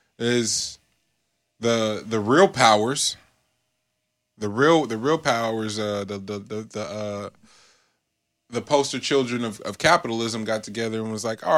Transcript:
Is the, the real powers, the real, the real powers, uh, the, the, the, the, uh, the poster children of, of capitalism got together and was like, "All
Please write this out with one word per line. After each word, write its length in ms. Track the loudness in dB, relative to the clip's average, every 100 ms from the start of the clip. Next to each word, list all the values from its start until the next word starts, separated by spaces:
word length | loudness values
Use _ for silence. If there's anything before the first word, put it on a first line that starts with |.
| _ -6
Is 640 | -2 0 0 -2 -6 -10 _ _ _ _ _ _ _ _
the, 420 | 0 2 0 -2 -4
the 140 | -4
real 260 | 2 6 6
powers, 680 | 6 6 6 4 0 -2 -4 _ _ _ _ _ _ _ _ _ _ _ -8
the 100 | -6
real, 380 | 2 4 4 2
the 120 | -2
real 200 | 0 0
powers, 600 | 0 0 0 -2 -4 -4
uh, 280 | -4 -4 -6
the, 100 | -8
the, 220 | -8 -10
the, 160 | -8 -12
the, 200 | -10 -10
uh, 480 | -8 -8 -8 -8 -10 _ _ _ _ _ _ _ _ _ _ _ _
the 120 | -8
poster 380 | 0 0 0 -4
children 440 | 0 0 0 -2
of, 160 | -4 -6
of 160 | -10 -2
capitalism 640 | 2 2 2 -4 -2 -4 -4
got 180 | -4
together 380 | -4 -6 -4 -4
and 100 | -4
was 140 | -4 -4
like, 200 | -4
"All 100 | 2